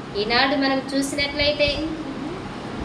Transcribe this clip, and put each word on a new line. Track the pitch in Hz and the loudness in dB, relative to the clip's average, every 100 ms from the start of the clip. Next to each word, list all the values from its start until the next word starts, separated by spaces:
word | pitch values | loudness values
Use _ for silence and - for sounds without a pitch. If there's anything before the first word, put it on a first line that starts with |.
| - 202 | -8 -4
ఈనాడు | 220 240 269 285 | 2 4 4 4
మనం | 269 269 262 269 | 2 2 0 0
చూసినట్లయితే, | 269 285 277 294 294 294 294 285 320 320 311 - - 349 - - - - | 0 0 -2 2 2 4 2 2 -2 -4 -6 -6 -6 -6 -8 -8 -8 -6